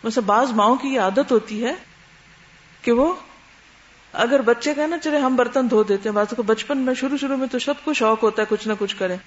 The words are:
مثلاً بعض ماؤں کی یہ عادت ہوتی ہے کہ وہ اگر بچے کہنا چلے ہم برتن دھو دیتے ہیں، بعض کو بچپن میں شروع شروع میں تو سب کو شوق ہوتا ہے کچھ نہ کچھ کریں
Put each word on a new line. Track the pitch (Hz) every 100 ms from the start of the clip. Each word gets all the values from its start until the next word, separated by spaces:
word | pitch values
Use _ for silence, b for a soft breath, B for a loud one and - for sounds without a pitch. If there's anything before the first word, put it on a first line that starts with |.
مثلاً | 226 220
بعض | 202 214 262
ماؤں | 220 208
کی | 262 277
یہ | 262
عادت | 196 202 285
ہوتی | 233 220 214
ہے | 247 349 - - - - - - - - - -
کہ | -
وہ | 233 311 370 - - - - _ _ _ _ _
اگر | - 233 277
بچے | 233 233 294
کہنا | 285 311 339
چلے | 311 294
ہم | 262
برتن | 254 240 269 247
دھو | 220
دیتے | 208 196 214
ہیں، |
بعض | 208 214
کو | 233
بچپن | 214 220 - 277
میں | 262
شروع | 254 269 285
شروع | 277 269
میں | 262
تو | 247
سب | 277 285
کو | -
شوق | 294 220 220
ہوتا | 220 214
ہے | 214
کچھ | 208 214
نہ | 202
کچھ | 196
کریں | - 185 180